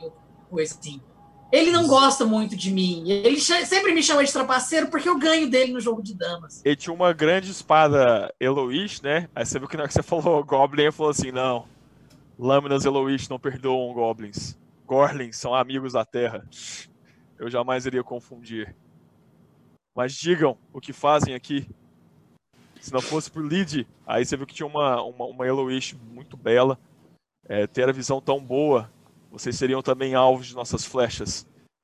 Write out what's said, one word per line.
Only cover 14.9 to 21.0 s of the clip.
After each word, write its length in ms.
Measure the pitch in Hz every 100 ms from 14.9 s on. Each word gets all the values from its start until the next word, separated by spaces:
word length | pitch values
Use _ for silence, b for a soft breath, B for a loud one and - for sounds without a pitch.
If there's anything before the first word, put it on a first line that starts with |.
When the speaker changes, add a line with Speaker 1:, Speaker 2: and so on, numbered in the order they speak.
| 131 143 143 120 -
Speaker 3:
são 180 | 131
amigos 380 | 131 127 135 131
da 120 | 123 113
terra. 380 | 127 117 131 - - - - - _ b b _ -
Eu 120 | 117
jamais 340 | 123 123 127 131
iria 160 | 127
confundir. 720 | 123 123 - 120 117 113 107 - _ _ _ _ _ _ _ _ _ _ _
Mas 200 | - 127
digam 420 | 135 160 175 151 117 _
o 80 | 139
que 120 | -
fazem 400 | 131